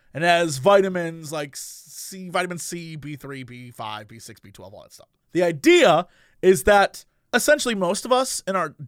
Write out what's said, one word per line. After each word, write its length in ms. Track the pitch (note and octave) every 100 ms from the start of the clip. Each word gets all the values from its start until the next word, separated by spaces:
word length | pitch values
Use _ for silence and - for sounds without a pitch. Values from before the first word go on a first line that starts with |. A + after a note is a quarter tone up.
| _
And 100 | C3+
it 40 | F3
has 300 | E3+ E3+ C3+
vitamins 760 | F3+ G3+ F#3+ F3+ E3+ E3 D#3
like 240 | D#3 D3 -
C, 760 | - - - - - F#3+ F#3
vitamin 280 | F3+ F3+ E3+
C, 380 | - F3 E3 D#3
B 200 | C#3+ D3
three, 280 | C3+ C3+
B 260 | B2+ B2 B2
five, 360 | A#2+ A2 G#2+ G#2+
B 100 | A#2
six, 200 | - G#2+
B 100 | G2
twelve, 220 | G#2 F#2
all 80 | G2+
that 100 | B1
stuff. 160 | - _ _ _
The 120 | E3
idea 640 | F3 D#3 D4 F4 A#3 D#3+ F3+ _ _ _
is 220 | F#3 F#3+
that 420 | - G3+ G3 - - _ _
essentially 420 | A#3+ - D4 C4 G#3+
most 280 | - G3+
of 80 | A#3
us 300 | B3+ B3+ - -
in 80 | F#3+
our 140 | D#3+ -